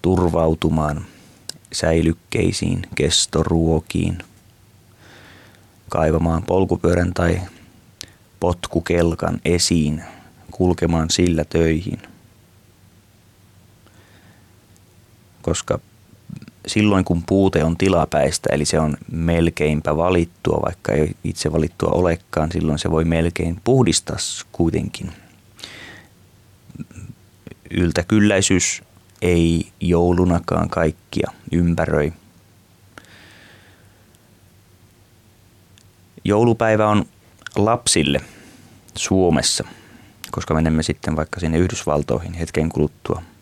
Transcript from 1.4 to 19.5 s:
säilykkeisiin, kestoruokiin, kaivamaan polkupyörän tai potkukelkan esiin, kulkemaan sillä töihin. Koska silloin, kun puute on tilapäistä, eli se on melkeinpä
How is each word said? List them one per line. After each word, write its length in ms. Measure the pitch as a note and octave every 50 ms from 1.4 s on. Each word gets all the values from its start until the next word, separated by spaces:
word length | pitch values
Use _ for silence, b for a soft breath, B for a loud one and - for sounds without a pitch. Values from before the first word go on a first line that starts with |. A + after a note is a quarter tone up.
| B B - - _ _
säilykkeisiin, 1080 | - - - E2 E2 E2 D#2+ D#2+ E2 - _ _ - - - F2+ F#2+ - - F2 F2+ F2+ F2+ - -
kestoruokiin, 1200 | - D2 D2+ - - - - - D#2 D#2+ - E2 E2 E2 D#2+ D#2+ D#2 D#2+ - - F2 E2+ F2 F2+ F2 - - - - _ - _ _ _ _ _ - _ _ B B B B B B B B B B B B B B B B B B _ -
kaivamaan 540 | - E2 D#2+ D#2+ D#2+ E2 E2 E2 E2 D#2+
polkupyörän 720 | - - F2+ F#2+ F#2+ F2+ F2+ F2 - E2+ F2 F2 F2 F2+ F2+
tai 260 | - F2 E2+ F2 F2+ F#2 B B B B B B B B B _ B B B B B B _ _ _
potkukelkan 1000 | G2 F2+ E2+ - - - - E2+ E2+ - E2+ F2 E2+ E2+ E2 - E2+ E2+ E2+ F2+ -
esiin, 580 | - F2 F2 - - F2 E2+ D2+ C#2+ D2+ D#2+ B B B B B B B B B B
kulkemaan 600 | - - F#2 F2+ F2 - - E2+ E2+ D#2+ D#2+ E2
sillä 340 | - - F2+ F2 E2 D#2+ D2+
töihin. 580 | - - E2 E2 E2 D#2+ D#2+ F#2 - - - - - - - _ - - _ _ _ _ _ _ _ _ _ _ - _ _ _ _ _ _ _ _ _ _ _ _ _ - _ _ - _ b b b b b b b b b b b b b b b b b b - - - _ _ - - _ - _ _ _ _ _
Koska 360 | - E2+ E2 - - - - - - _ _ _ _ _ - - _ - - - - - _ _ -
silloin, 380 | - - G#2+ G#2+ G#2 G2+ F#2+ F#2
kun 180 | - F2+ E2+
puute 420 | E2+ - F#2+ G2 G2 F#2+ - - D2+
on 120 | E2 E2+
tilapäistä, 720 | E2 F#2+ G2 F#2 E2 D#2 - - D2+ C#2 C#2+ - - - -
eli 120 | - D2 D2
se 160 | - - D#2+
on 160 | D#2 D#2 C#2+ - - -
melkeinpä 840 | E2 E2 E2 E2 E2+ E2+ E2+ E2+